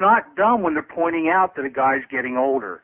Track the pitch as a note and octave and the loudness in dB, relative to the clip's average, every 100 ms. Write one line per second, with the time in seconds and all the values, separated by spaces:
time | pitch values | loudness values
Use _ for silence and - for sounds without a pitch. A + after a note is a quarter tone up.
0 | F#3+ A#3 - - G#3 A#3+ F3 D3+ D3+ - | 2 2 0 0 2 2 0 -4 -6 -4
1 | E3+ E3 D#3+ F3+ F#3 - C3+ C3 C3 C3+ | -2 0 0 2 0 -2 -8 -2 0 0
2 | C3 C3 B2+ B2+ C3+ C3+ G#2 F2+ | -4 -6 -4 -2 -2 -2 -6 -12